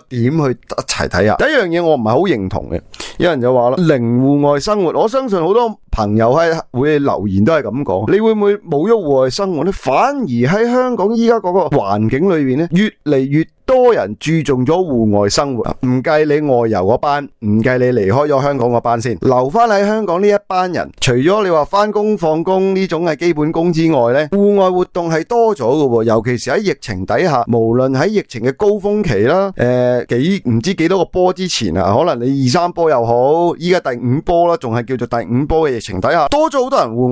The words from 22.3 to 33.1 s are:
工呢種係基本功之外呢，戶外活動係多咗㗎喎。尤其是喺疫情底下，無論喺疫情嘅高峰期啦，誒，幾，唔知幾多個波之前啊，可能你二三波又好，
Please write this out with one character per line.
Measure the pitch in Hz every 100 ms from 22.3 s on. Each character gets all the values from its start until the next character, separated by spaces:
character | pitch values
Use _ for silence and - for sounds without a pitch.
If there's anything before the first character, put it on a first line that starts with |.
| 156
工 | 175 190 196
呢 | 190 185
種 | 160
係 | 175 151
基 | 175
本 | 151 151
功 | 170 175
之 | 160 165
外 | 147 117
呢， | 135 151
戶 | 202 202 202
外 | 185
活 | 180 180
動 | 180 170
係 | 160 165
多 | 240 226
咗 | 202
㗎 | 117 151 139
喎。 | 117
尤 | 113 120
其 | 113 123
是 | -
喺 | 160 202
疫 | 143
情 | - 92 95
底 | 113
下， | 180 127 110
無 | 117 113 120
論 | 131
喺 | 131 175
疫 | 208 -
情 | 117
嘅 | 120 139
高 | 208 208
峰 | 202 208
期 | 175 98
啦， | 113 180 196 -
誒， | 120 127 123 123 -
幾， | 120 156 196 -
唔 | 117
知 | 170
幾 | 196 165
多 | 190
個 | 165
波 | 180 180
之 | 180 185
前 | - 104 85
啊， | 92 113
可 | 170
能 | 123 123
你 | 139 127
二 |
三 | 175 175
波 | 170 165
又 | 131
好， | 117